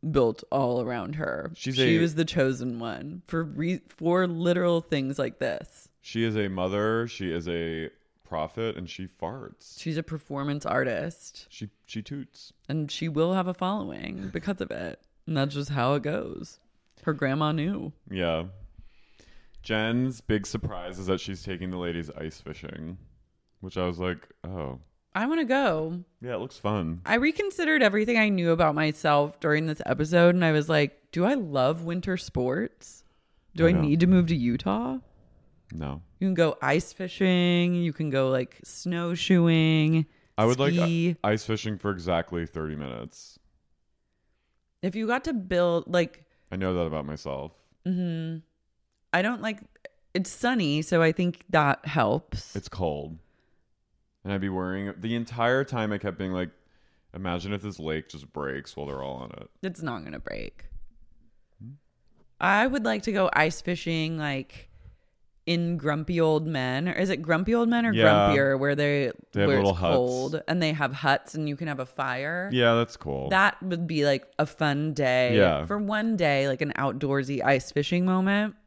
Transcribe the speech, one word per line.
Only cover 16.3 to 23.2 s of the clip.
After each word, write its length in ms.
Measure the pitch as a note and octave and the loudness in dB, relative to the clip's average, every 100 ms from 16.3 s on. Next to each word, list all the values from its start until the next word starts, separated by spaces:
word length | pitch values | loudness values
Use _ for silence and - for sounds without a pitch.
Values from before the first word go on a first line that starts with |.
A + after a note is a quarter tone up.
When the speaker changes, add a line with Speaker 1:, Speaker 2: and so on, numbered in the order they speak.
| - - - _ _ _ _ | -10 -14 -18 _ _ _ _
Speaker 1:
Her 100 | - | -4
grandma 380 | D3 C3+ C#3 D3+ | -2 0 0 0
knew. 420 | D#3 D3+ G3+ - - - | 0 -2 -4 -8 -12 -10
Speaker 2:
Yeah. 360 | F#2 E2+ D#2+ F2 G2 - - - - - - - - - - | -2 0 0 -4 -12 -20 -20 -20 -20 -20 -20 -20 -20 -20 -20
Jen's 600 | - A2 A2 A#2+ B2+ A#2+ | -4 -2 0 0 0 -4
big 240 | - G#2+ G2 | 0 0 0
surprise 500 | A2 - F#2+ F2+ F#2 | -6 -6 -8 -10 -8
is 60 | F#2 | -2
that 120 | F#2+ | -2
she's 240 | - F#2+ | -2 -10
taking 260 | - F#2 F#2 | -8 -6 -6
the 80 | F2+ | -4
ladies 320 | F2 E2+ D2+ - | -4 -4 -6 -10
ice 220 | D#2 - | -12 -12
fishing, 560 | - D#2 - - D#2 F#2 - _ | -14 -12 -12 -12 -12 -14 -18 _